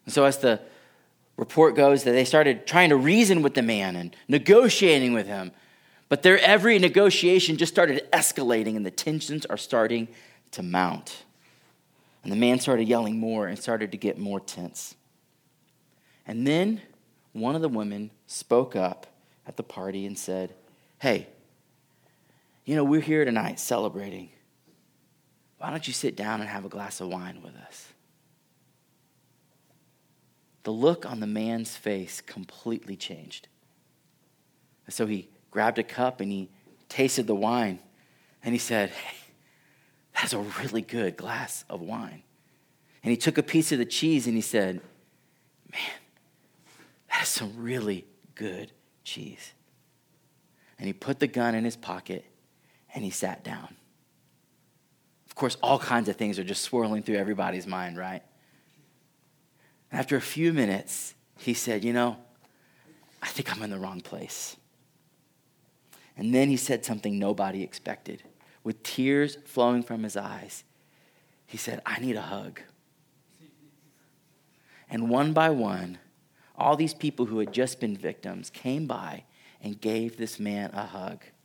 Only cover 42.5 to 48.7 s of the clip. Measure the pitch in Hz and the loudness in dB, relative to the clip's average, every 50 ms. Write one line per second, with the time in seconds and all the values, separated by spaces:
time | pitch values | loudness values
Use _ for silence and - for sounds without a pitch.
42.5 | _ _ _ _ _ _ _ _ _ _ - 110 120 - - 165 156 - 139 - | _ _ _ _ _ _ _ _ _ _ -2 -2 0 0 2 0 2 0 0 2
43.5 | - 165 156 - 156 127 120 - - - 156 160 160 139 113 120 113 113 107 - | 2 2 2 2 0 -2 -2 -2 -2 -2 0 2 2 2 0 0 -2 -2 -2 0
44.5 | - 110 98 92 90 90 - - _ _ _ _ _ _ _ _ _ _ _ _ | 0 0 0 0 -4 -8 -12 -16 _ _ _ _ _ _ _ _ _ _ _ _
45.5 | _ _ _ - - - - - - - _ _ _ _ _ _ _ _ _ _ | _ _ _ -14 -12 -10 -10 -10 -12 -14 _ _ _ _ _ _ _ _ _ _
46.5 | _ _ _ _ - - - _ _ _ _ - - - - - - - 117 101 | _ _ _ _ -20 -20 -20 _ _ _ _ -4 -2 -2 -2 -2 -2 -4 -6 -8
47.5 | 110 117 120 117 127 123 107 104 98 87 - _ _ _ _ - - - 107 101 | -10 -10 -8 -6 -4 -4 -2 -2 -4 -4 -6 _ _ _ _ -20 -14 -10 -8 -8
48.5 | 90 95 110 - | -8 -10 -12 -16